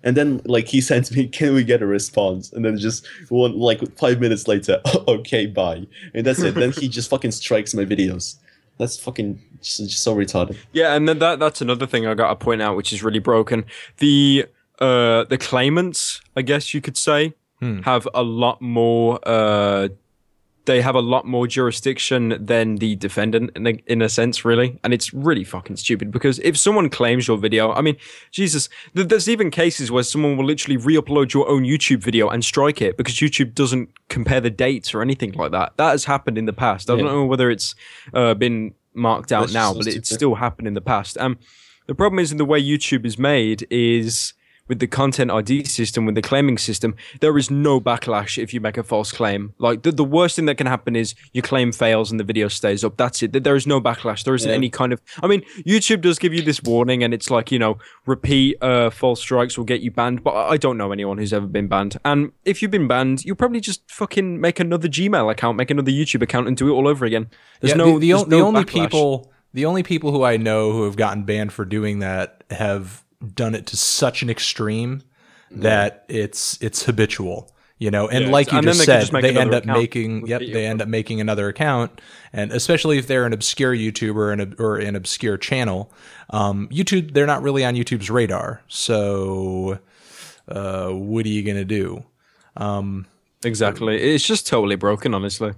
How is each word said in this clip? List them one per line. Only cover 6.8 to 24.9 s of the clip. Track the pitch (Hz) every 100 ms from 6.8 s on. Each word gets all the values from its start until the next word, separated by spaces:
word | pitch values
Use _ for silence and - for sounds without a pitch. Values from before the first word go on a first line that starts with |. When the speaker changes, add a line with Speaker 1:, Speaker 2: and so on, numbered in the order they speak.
| 135
Speaker 1:
just | 120 117
fucking | 131 117
strikes | 113 - 107 104
my | 104
videos. | 95 101 95 90 - - _ _ _ _
That's | 120 -
fucking | - 123 104 95 _ -
just, | - -
just | 101 -
so | -
retarded. | 107 98 92 87 - -
Speaker 2:
Yeah, | 160 160
and | 147 151
then | 156
that, | 165 147
that's | 156 -
another | 123 123 135
thing | 120 113
I |
gotta | 110 113 107
point | 123 110
out, | 107 98
which | -
is | 101
really | 110 107
broken. | 101 113 110 120 110 - - -
The, | 147 143 143 139 - _ _ _
uh, | 131 123 120 113
the | - 131
claimants, | - 127 135 160 180 156 - - _ -
I |
guess | 131 143 -
you | 147
could | 135 131
say, | - 147 156 156 _ _
Speaker 3:
Hmm. | 123 101
Speaker 2:
have | 131 123 120
a | -
lot | 120 113 120 120
more, | 123 117 117 117 117 120
uh, | - 113 107 104 101 98 98 - _ _ _ _ _ _
they | - 127
have | 127 127
a |
lot | 120 131 -
more | 123 120
jurisdiction | 131 123 113 139 131 - 131 117 113
than | 104 117 110 104
the | 110 98
defendant | 98 - 107 113 120 -
in | 117
a, | 113 -
in | 117
a | 113
sense, | - 120 117
really. | 117 117 123 127
And | 117